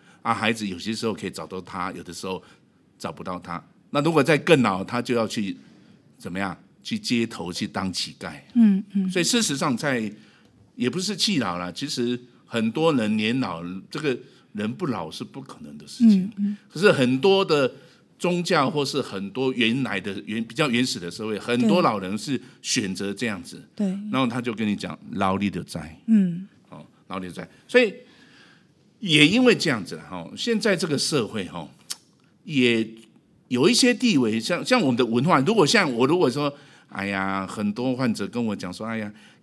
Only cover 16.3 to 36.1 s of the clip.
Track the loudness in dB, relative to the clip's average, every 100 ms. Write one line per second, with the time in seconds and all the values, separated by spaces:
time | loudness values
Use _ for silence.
16.3 | -2 -4 -4 _ 2 4 6 4 4 4
17.3 | 4 4 2 2 -2 -16 _ _ _ -2
18.3 | -2 0 2 2 0 -2 -4 -6 -6 -8
19.3 | -4 -2 0 0 0 -2 -4 -6 -8 -8
20.3 | -8 -6 -2 0 2 0 -4 -8 -8 -6
21.3 | -6 -2 2 4 4 4 0 -4 -6 -4
22.3 | -6 -6 -12 -4 -2 -2 -4 -6 -4 -6
23.3 | -6 -10 -18 -14 -4 -4 -4 -4 0 0
24.3 | -2 -4 -2 -2 -2 -4 -10 -10 -2 0
25.3 | 0 0 -2 -6 -10 -12 -8 2 4 4
26.3 | 0 -10 _ _ -20 -20 _ -12 -10 -8
27.3 | -10 -14 -18 0 4 4 0 -16 _ _
28.3 | -20 -20 _ _ _ _ _ 2 6 8
29.3 | 8 6 4 2 -2 -4 -12 -12 -12 -12
30.3 | -8 -4 0 0 0 0 -2 0 0 -2
31.3 | -4 -8 -10 -14 -16 -16 -16 _ _ _
32.3 | _ -4 2 4 4 0 -8 -20 _ _
33.3 | _ _ 2 4 6 4 4 4 4 4
34.3 | 0 -2 -4 0 2 4 2 2 2 4
35.3 | 4 4 4 6 4 2 2 2